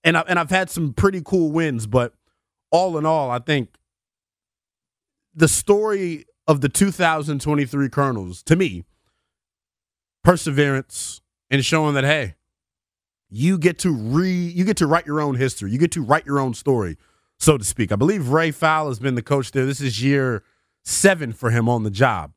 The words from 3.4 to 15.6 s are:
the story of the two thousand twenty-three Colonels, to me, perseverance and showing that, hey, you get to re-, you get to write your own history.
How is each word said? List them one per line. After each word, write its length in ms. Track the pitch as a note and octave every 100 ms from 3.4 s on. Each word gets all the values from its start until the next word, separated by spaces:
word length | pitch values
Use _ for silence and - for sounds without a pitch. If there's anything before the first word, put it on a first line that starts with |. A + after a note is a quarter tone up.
| B2 D3 A2+ _ _ _ _ _ _ _ _ _ _ _ _ _ _ _ _
the 140 | D#3+ D#3
story 760 | - - G3+ G#3+ G3+ F3+ D#3 - _ -
of 140 | D3
the 80 | C3
two 220 | - G3
thousand 500 | - E3+ D#3+ D3+ C#3
twenty-three 480 | D3 D3 C3 C#3+ C3+
Colonels, 540 | C#3+ C#3 A2+ F#2 F2+
to 140 | - E3
me, 280 | F3 F2+ - _ _ _ _ _ _ _ _ _ _ _ _ _
perseverance 1000 | - F3+ D#3+ C#3 C#3+ C3+ - - - - _ _ _
and 160 | C#3
showing 300 | B2 E3 D3+
that, 100 | C#3+
hey, 300 | C3+ D3+ G#2+ - _ _ _ _ _ _ _ _ _
you 260 | G#2 D#3 F#3
get 220 | E3+ E3
to 120 | F#3
re-, 400 | C3+ G#2+ D3 F#3
you 360 | F3+ F3 F3 F#3
get 100 | F#3+
to 100 | D#3
write 200 | E3 D#3+
your 160 | D3+
own 140 | D3 B2+
history. 340 | C3 -